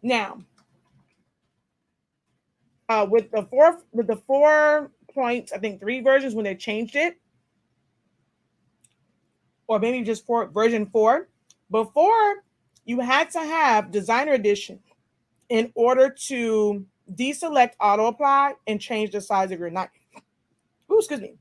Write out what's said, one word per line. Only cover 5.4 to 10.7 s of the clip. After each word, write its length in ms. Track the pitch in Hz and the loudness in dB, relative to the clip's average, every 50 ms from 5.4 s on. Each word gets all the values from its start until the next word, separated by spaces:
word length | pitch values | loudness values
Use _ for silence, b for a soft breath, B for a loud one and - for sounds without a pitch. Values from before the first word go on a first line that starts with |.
| - - | -6 -8
I 60 | - 208 | -12 -8
think 220 | 190 220 202 185 | -8 -8 -8 -8
three 200 | 196 202 240 262 | -8 -8 -8 -2
versions 340 | 240 262 269 269 269 269 220 | 0 2 2 2 2 0 -6
when 100 | 220 220 | -6 -6
they 100 | 202 190 | -6 -6
changed 420 | 185 - - 214 214 233 233 - | -8 -8 -8 -6 -6 -6 -6 -4
it, 220 | 285 302 349 339 _ _ _ _ _ _ _ _ _ _ _ _ _ _ _ _ _ _ _ _ _ _ _ _ _ _ _ _ _ _ _ _ _ _ _ _ _ _ _ _ _ _ _ _ _ _ _ _ _ _ | -2 -2 -2 -4 _ _ _ _ _ _ _ _ _ _ _ _ _ _ _ _ _ _ _ _ _ _ _ _ _ _ _ _ _ _ _ _ _ _ _ _ _ _ _ _ _ _ _ _ _ _ _ _ _ _
or 120 | _ 220 214 | _ -2 0
maybe 240 | 190 226 247 254 | 0 0 -2 -2
just 240 | 240 208 226 214 - | -2 -4 -6 -6 -4
for 200 | _ 233 233 220 | _ -2 -2 -2
version 400 | - 147 196 220 226 | -2 -2 0 2 2